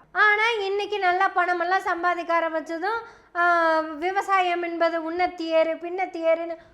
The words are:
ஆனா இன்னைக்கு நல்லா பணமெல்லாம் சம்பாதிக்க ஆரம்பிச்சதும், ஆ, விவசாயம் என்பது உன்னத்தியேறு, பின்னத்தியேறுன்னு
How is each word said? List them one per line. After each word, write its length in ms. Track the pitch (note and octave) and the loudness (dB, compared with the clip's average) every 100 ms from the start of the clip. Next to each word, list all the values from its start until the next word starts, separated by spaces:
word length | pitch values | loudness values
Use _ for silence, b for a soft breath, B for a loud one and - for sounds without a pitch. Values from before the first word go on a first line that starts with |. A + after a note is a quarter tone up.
| _ | _
ஆனா 380 | F4 G#4 G#4 A4 | 2 4 4 2
இன்னைக்கு 500 | A4+ G4 G4+ G4+ G#4 | 0 -2 -2 -2 0
நல்லா 300 | F#4 F4+ F#4+ F#4+ | 0 2 2 2
பணமெல்லாம் 540 | F4 F4+ E4+ F#4+ G4 | 0 0 0 0 0
சம்பாதிக்க 480 | F4 F4 F4 E4+ E4+ | 0 0 -2 0 0
ஆரம்பிச்சதும், 600 | E4 D#4+ D#4 E4 F#4 A4+ - B B F4 | 0 -2 -6 -6 -4 -4 -8 B B 0
ஆ, 440 | F4 E4+ E4 D#4+ | 2 4 4 2
விவசாயம் 840 | D#4+ D4+ F4 G4 G4+ G4 F4+ F4 | 0 -4 -2 -2 0 2 2 0
என்பது 500 | E4+ E4+ E4 E4 D#4+ | -2 0 0 0 -4
உன்னத்தியேறு, 640 | E4+ F4+ F4+ E4 D#4+ D#4+ D#4+ | -2 -2 -2 0 2 2 -2
பின்னத்தியேறுன்னு 800 | E4+ F4+ F#4 F4 E4 E4 E4+ E4 B | -6 -6 -6 -2 0 0 -2 -10 B